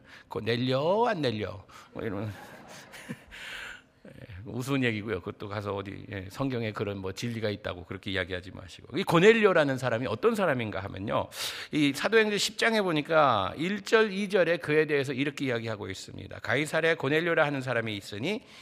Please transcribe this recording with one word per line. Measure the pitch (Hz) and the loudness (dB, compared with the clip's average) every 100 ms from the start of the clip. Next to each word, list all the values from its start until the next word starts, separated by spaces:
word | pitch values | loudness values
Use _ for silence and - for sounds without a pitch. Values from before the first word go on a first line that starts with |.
| - - - | -14 -20 -10
"고넬료, | - 107 120 127 127 156 208 240 | -6 -2 0 0 0 2 2 2
안 | 190 | 2
넬료?" | 131 107 92 98 - - - | 0 -2 -6 -8 -16 -20 -16
뭐 | - | -8
이러면. | 110 98 107 98 - - - - - - - - - - - - - - - _ | -6 -4 -6 -8 -16 -18 -18 -18 -18 -18 -14 -16 -14 -16 -14 -12 -12 -14 -20 _
예, | - - - 90 101 | -20 -18 -16 -14 -10
우스운 | 117 131 139 | -6 0 2
얘기고요. | 123 107 107 95 | 2 0 -2 -4
그것도 | 101 - 104 | -4 -10 -8
가서 | 104 101 98 | -6 -4 -4
어디, | 98 95 98 | -6 -10 -10
예, | 101 95 | -10 -8
성경에 | - 139 123 113 | -6 -4 -2 -4
그런 | 104 101 98 | -4 -4 -4
뭐 | 95 | -6
진리가 | 95 120 113 107 | -6 -6 -4 -4
있다고 | 101 92 87 87 | -4 -6 -8 -10
그렇게 | 95 104 | -10 -4
이야기하지 | 95 87 90 92 | -4 -2 -6 -8
마시고. | 95 92 - - 156 | -16 -16 -18 -8 -6
이 | |
고넬료라는 | 196 165 196 226 208 170 147 131 | 2 6 8 8 6 6 4 2
사람이 | 131 113 135 | 0 0 -2
어떤 | 196 220 214 | 0 0 2
사람인가 | 180 131 110 95 | 2 2 0 -4
하면요, | 95 92 107 135 95 - - - - | -6 -6 -2 -2 -2 -6 -8 -8 -4
이 | 151 143 | 2 2
사도행전 | 131 208 220 214 208 | 2 4 4 4 2
십 | - - | -2 0
장에 | 226 220 | 2 2
보니까 | 190 151 147 160 143 110 95 - | 2 0 4 6 6 6 2 -2
일 | 170 202 | -4 -4
절, | - 226 220 | 4 4 4
이 | 190 202 | 2 2
절에 | 196 165 170 | 4 4 2
그에 | 151 151 151 | 2 2 4
대해서 | 147 135 | 2 0
이렇게 | 127 143 143 135 | 0 -2 -2 -2
이야기하고 | 117 113 104 98 | -2 -2 -6 -8
있습니다. | 95 - 92 95 95 | -10 -12 -12 -12 -10
"가이사랴 | - 123 151 165 165 165 | -2 0 2 2 2 2
고넬료라 | 135 156 170 165 147 | 2 2 2 4 2
하는 | 143 | 2
사람이 | 131 117 113 104 | -2 -2 -2 -6
있으니 | - 101 147 214 - - | -8 -6 -4 -6 -8 -20